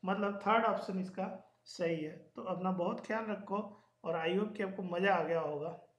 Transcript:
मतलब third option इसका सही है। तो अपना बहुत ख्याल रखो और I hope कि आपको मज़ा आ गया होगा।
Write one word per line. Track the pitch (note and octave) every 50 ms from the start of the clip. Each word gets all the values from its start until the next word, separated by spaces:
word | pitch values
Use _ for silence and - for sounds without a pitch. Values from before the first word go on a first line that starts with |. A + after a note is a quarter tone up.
| -
मतलब | F#3 G3 G3 G#3 G3+ G3+ G3+
third | - G3 A3 A#3 A3+
option | A3 G3 - - - F#3+ F#3+
इसका | F#3 - - - F#3 G3 A3 - - _ _ _ _
सही | - - - F3+ E3 E3 D#3+ D3+
है। | D3+ E3 - - - _
तो | -
अपना | A#3 F#3 F#3 F3 F#3 F#3
बहुत | F#3 E3+ F3 F#3 A#3 A#3 -
ख्याल | - G#3+ A3 A3+
रखो | G#3+ G#3 F#3+ G3 - F#3+ G3+ G#3+ A3+ - - _ _ _ _ _
और | - E3 E3+ D#3+ E3
I | F3+ F#3+
hope | G#3+ G#3+ G#3+ -
कि | G#3
आपको | F#3+ F#3+ - F#3+
मज़ा | F3+ E3+ F3 F#3 G3 F#3+
आ | E3+ D#3+
गया | D#3 E3+ E3
होगा। | D#3+ D3 D3+ C#3+ D3 E3+ E3 - - - _